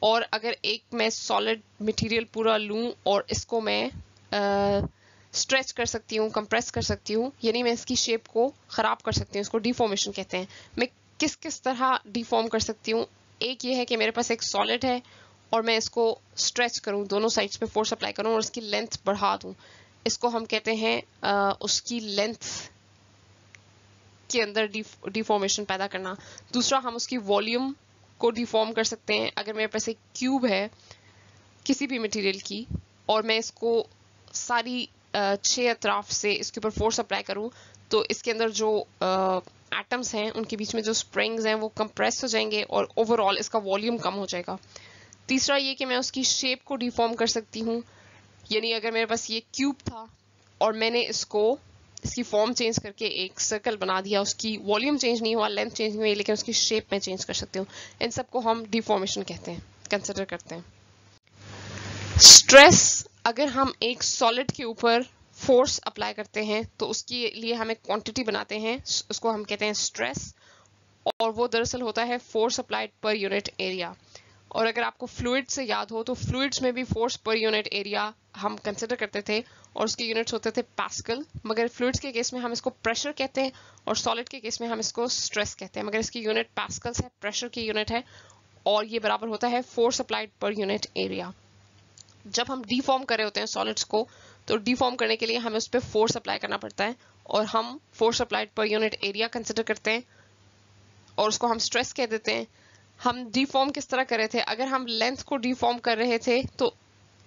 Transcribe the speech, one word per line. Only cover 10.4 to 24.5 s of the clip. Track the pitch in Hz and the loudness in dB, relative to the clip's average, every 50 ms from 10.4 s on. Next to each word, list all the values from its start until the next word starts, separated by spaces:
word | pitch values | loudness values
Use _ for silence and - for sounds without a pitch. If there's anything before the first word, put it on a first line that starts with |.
| 185 - - - - - - - | -6 -8 -12 -20 -20 -10 -4 -2
मैं | - - - _ _ _ _ - | -2 -2 -4 _ _ _ _ -2
किस | 294 294 - | -2 -2 -2
किस | - - 320 - - | -6 -10 -10 -10 -4
तरह | - 262 262 233 262 262 254 - - 208 | -4 -2 0 0 2 0 0 0 -2 -6
deform | 196 240 226 - 240 226 226 226 | -6 -6 -2 0 0 0 2 0
कर | 226 220 | 0 0
सकती | - - 214 - - 220 | -2 -2 -4 -6 -4 -2
हूँ? | 220 233 - - - _ _ _ _ _ | -2 -2 -2 -6 -10 _ _ _ _ _
एक | - 240 262 - - | -6 -6 -4 -4 -2
ये | 247 262 | -2 0
है | 254 247 | 0 0
कि | 247 240 | 0 0
मेरे | 226 214 220 | 0 0 0
पास | 226 233 240 - | 0 -2 -2 -2
एक | 226 226 | -2 -4
solid | - - - 196 208 214 226 233 254 | -4 -2 -2 0 0 0 0 0 0
है | 262 247 247 - - - - - - - _ _ _ | 0 0 -2 -4 -10 -20 -20 -20 -20 -20 _ _ _
और | - 226 | 0 2
मैं | 226 226 226 220 | 2 2 2 2
इसको | 226 - - 233 233 226 - - - _ - | 0 0 0 2 2 2 0 -2 -8 _ -6
stretch | - - - - - 240 240 - - | -4 -4 -2 0 0 0 0 -2 -4
करूँ, | - 220 202 202 202 | -4 -4 -2 -2 -2
दोनों | 196 196 208 220 226 | -2 0 0 2 2
sides | 220 226 196 202 - | 2 0 -2 -2 -4
पे | - 226 | -6 -6
force | 214 - 214 220 - | -2 0 -2 0 0
apply | 226 - - 208 | -2 -4 -4 -4
करूँ | 196 - 208 220 | -4 -2 -2 0
और | 226 220 | 0 0
उसकी | 220 220 - 240 | 0 -2 -6 -10
length | 226 208 202 214 233 226 - - - | -6 -4 -4 -4 -2 -4 -8 -4 -2
बढ़ा | 196 202 196 202 196 196 | -2 0 0 0 0 0
दूँ, | 196 - 185 190 - - - - - - - _ _ - | -2 -6 -12 -16 -16 -20 -20 -20 -20 -20 -20 _ _ -2
इसको | - - - - 240 | -2 -2 0 0 0
हम | 233 226 226 | 0 -2 -2
कहते | - 226 214 - 220 226 | -2 -4 -2 0 -2 0
हैं, | 214 220 226 233 240 - - _ _ - | 0 0 0 0 -2 -4 -10 _ _ -2
अ, | 190 202 202 202 196 190 - | 0 2 2 2 0 0 -2
उसकी | - 208 - - - - 240 240 | -2 -2 -2 -2 -2 -4 -6 -6
length | 220 208 202 202 202 226 226 - - - - - - - - _ _ _ _ _ _ _ _ _ _ - - _ _ - - - _ - _ - - - - _ _ - - _ _ - | -6 -4 -2 -2 -2 -2 -4 -8 -10 -10 -10 -10 -12 -14 -18 _ _ _ _ _ _ _ _ _ _ -20 -20 _ _ -20 -20 -20 _ -20 _ -20 -20 -20 -20 _ _ -20 -20 _ _ -2
के | - 233 | 0 0
अंदर | 220 208 | 0 0